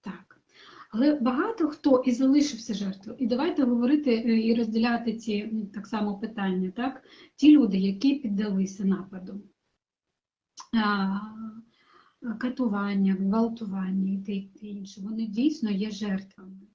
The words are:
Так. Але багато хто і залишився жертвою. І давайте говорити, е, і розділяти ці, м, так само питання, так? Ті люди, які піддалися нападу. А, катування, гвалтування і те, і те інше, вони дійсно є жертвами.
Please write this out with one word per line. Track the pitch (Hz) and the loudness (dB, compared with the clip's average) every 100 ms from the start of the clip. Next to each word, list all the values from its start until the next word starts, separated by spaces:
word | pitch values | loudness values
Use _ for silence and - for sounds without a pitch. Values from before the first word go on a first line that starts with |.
Так. | - 175 - _ _ _ - - - | -14 -16 -18 _ _ _ -20 -20 -10
Але | 214 285 294 | 2 2 4
багато | 247 247 403 453 302 | 0 0 -2 0 -2
хто | - 294 254 254 | 0 4 4 4
і | |
залишився | 226 262 294 285 - - | 2 4 4 2 -2 -8
жертвою. | 196 196 - - - | -6 -4 -6 -14 -4
І | 240 | -2
давайте | 240 320 349 | 0 0 2
говорити, | 247 240 247 302 269 226 | 2 2 2 2 2 2
е, | 240 226 220 | 2 2 4
і | 233 | 2
розділяти | 226 226 240 233 233 | 2 0 0 0 -2
ці, | 214 - 208 220 | -6 -4 -4 -4
м, | 220 196 | -6 -6
так | 214 - | -10 -6
само | 220 208 196 | -4 -2 -4
питання, | 214 - 190 185 185 | -8 -4 -2 -2 -4
так? | 208 262 262 _ - - _ | -4 -6 -6 _ -20 -20 _
Ті | 285 294 | 8 8
люди, | 226 190 | 6 2
які | 196 196 277 285 | 0 2 2 2
піддалися | 220 202 214 190 185 - 196 | -2 -2 0 0 -2 -2 -2
нападу. | 180 - 185 185 196 - _ _ _ _ _ _ _ _ _ _ - - | 0 -4 -14 -14 -14 -18 _ _ _ _ _ _ _ _ _ _ -20 -4
А, | 226 214 208 190 196 214 220 - - - _ _ _ _ _ 247 208 | 0 2 2 0 -2 -6 -12 -14 -14 -20 _ _ _ _ _ -10 -6
катування, | 247 247 240 202 202 196 196 | -6 -2 -2 -2 -2 2 2
гвалтування | 185 196 220 233 - 214 190 185 190 190 | 2 2 2 0 -2 -6 -6 -2 -2 -2
і | 196 | -4
те, | 196 | -4
і | 196 196 - | -8 -8 -18
те | 208 | -14
інше, | 202 190 - | -14 -14 -12
вони | 196 220 214 | -10 -6 -6
дійсно | 202 294 311 220 | 0 0 0 -2
є | 190 214 | -2 -2
жертвами. | - 208 190 - - 190 190 202 | -4 -4 -4 -6 -20 -20 -20 -20